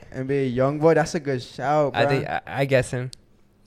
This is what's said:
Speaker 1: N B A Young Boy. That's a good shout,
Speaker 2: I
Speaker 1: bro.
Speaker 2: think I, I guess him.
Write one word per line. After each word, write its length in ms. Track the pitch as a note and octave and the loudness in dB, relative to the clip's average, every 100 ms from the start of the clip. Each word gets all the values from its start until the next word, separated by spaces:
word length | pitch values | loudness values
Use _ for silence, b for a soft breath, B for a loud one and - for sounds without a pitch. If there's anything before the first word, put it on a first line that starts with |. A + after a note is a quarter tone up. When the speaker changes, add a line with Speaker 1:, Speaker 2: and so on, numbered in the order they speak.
| - | -10
Speaker 1:
N 160 | - C3 | -10 -2
B 80 | C#3 | 0
A 60 | C3+ | 0
Young 300 | A#2+ C3 D3 | 2 2 4
Boy. 140 | D#3 D#3 | 4 4
That's 200 | D3+ - | 2 -2
a 60 | |
good 200 | C#3 C3 | -4 -6
shout, 540 | - - C3 D3+ C#3+ A2 | -6 -8 0 2 2 2
Speaker 2:
I 60 | |
Speaker 1:
bro. 60 | B2 | 2
Speaker 2:
think 180 | C3+ - | 0 -2
I, 140 | E2 - | -8 -6
I 200 | G#2 C#3 | -4 0
guess 260 | C3 B2 | 2 0
him. 200 | B2+ B2 - _ _ _ _ | -4 -8 -12 _ _ _ _